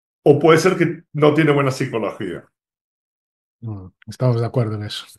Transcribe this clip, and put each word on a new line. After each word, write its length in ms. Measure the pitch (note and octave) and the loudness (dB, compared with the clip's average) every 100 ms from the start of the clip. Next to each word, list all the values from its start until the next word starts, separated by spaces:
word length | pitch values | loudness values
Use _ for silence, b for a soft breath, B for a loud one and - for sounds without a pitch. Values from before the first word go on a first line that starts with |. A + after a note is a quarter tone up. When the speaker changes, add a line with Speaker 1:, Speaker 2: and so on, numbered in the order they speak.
| _ _ | _ _
Speaker 1:
o 140 | D#3 C3+ | 2 4
puede 200 | E3 D#3+ | 6 4
ser 180 | F#3 F3 | 4 0
que 260 | E3+ - _ | -2 -4 _
no 220 | D3 D3+ | 0 2
tiene 180 | D3 D3 | 4 2
buena 180 | C#3+ C#3 | 2 0
psicología. 760 | B2+ B2 A2+ G2 - F#2+ D#2 - _ _ _ _ _ _ _ _ _ _ _ | -2 -6 -4 -6 -8 -10 -10 -16 _ _ _ _ _ _ _ _ _ _ _
Speaker 2:
Mm, 260 | A2+ G2+ F#2 _ - | -14 -14 -16 _ -20
estamos 340 | - B2+ A#2 | -4 -2 0
de 60 | A2+ | -2
acuerdo 300 | B2+ G#2+ G#2+ | -2 -4 -6
en 80 | |
eso. 220 | G#2 - - | -8 -12 -14